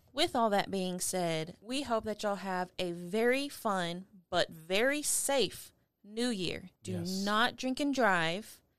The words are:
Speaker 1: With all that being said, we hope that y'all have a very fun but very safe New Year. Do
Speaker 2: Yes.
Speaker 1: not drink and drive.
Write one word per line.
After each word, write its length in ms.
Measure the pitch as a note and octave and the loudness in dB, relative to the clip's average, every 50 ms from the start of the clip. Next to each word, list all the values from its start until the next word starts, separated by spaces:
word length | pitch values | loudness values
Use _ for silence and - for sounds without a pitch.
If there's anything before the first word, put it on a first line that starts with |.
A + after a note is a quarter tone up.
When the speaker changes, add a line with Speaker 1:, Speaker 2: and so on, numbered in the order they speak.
| _ _ | _ _
Speaker 1:
With 240 | - C4+ E4+ F4 - | -2 0 0 2 2
all 140 | B3 A3+ G#3+ | 4 4 4
that 200 | G3+ G3 - - | 4 2 2 0
being 300 | F#3+ G3 F#3 F3+ F3+ F3+ | 0 -2 0 0 -2 -2
said, 560 | - - - F#3 F3 E3+ E3 D#3 D#3+ F3 - - | -2 -2 0 0 0 0 0 -2 -2 -6 -10 -16
we 200 | F#3+ A3 B3+ C#4+ | -10 -6 -6 -4
hope 220 | C#4 A#3+ A#3 A3 A3 | -2 0 0 0 0
that 180 | G#3+ G#3 - | -2 -6 -4
y'all 140 | - G#3 G3+ | -2 -2 -2
have 320 | F3+ F#3+ F#3+ F#3 F3+ F3+ F3+ _ - | -2 -4 -4 -2 -2 -4 -4 _ -6
a 140 | F#3 F3 | -4 -4
very 560 | E3+ F3 F3 F3 F#3+ A3 A#3 A#3+ B3+ C4+ C#4+ C#4+ | -4 -6 -6 -4 0 2 4 4 2 2 0 -4
fun 560 | - - - A3 G3 F#3 F3 E3+ F3 F3+ F#3+ - - F#3 - - | -8 -4 -2 0 0 0 0 -2 -4 -6 -10 -14 -20 -20 -8 -2
but 220 | F3+ F3 - - | 0 0 0 0
very 500 | E3+ D#3+ D#3+ E3 F#3 G3+ A#3+ C4+ C#4+ D4+ | -2 -12 -4 0 2 4 4 4 2 0
safe 720 | D4 - - - - - C#4 C4+ G3+ - - - - - _ _ _ _ _ _ - | 0 0 0 2 2 2 4 4 2 2 -2 -6 -16 -18 _ _ _ _ _ _ -20
New 240 | G3+ G#3+ A3+ B3 B3+ | -10 -4 -2 0 0
Year. 420 | A3+ F#3 F3 - - - - F3+ _ _ | 0 0 -2 -2 -2 -4 -8 -12 _ _
Do 100 | - F#3 | -8 -6
Speaker 2:
Yes. 160 | F3+ F3 E3+ F3+ F#3+ F#3+ G3 | -4 -4 -4 -4 -2 -2 0
Speaker 1:
not 320 | G3+ G#3 G#3+ A#3+ B3 A#3 | 2 2 4 2 2 0
drink 240 | - B3+ C4 C4 - | -2 -4 -2 -2 0
and 140 | D4 C#4+ C4 | 0 0 2
drive. 680 | C4 A#3 G3+ F#3+ E3+ D#3+ D#3+ E3+ G#3 A3 - - - _ _ _ | 4 4 4 4 4 2 2 0 -2 -6 -10 -18 -20 _ _ _